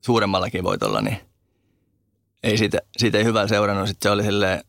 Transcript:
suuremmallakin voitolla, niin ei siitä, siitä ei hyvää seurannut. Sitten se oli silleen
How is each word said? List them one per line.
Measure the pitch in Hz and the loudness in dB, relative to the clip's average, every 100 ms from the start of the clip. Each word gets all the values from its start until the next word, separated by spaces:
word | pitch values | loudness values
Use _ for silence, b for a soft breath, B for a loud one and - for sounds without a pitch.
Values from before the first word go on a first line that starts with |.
suuremmallakin | - 117 101 95 92 92 | 2 0 2 0 -2 -4
voitolla, | 90 95 - 53 | -2 -2 -2 -2
niin | 104 110 - _ _ _ _ _ _ _ _ _ _ _ | -2 -6 -12 _ _ _ _ _ _ _ _ _ _ _
ei | 120 104 | -2 0
siitä, | 104 95 - - | 2 -2 -6 -2
siitä | 117 104 | 0 2
ei | |
hyvää | 113 110 104 | 2 2 2
seurannut. | 107 104 98 98 | 2 0 0 -4
Sitten | 98 101 | -2 0
se | |
oli | 101 | 0
silleen | 104 101 95 92 | 0 0 0 -2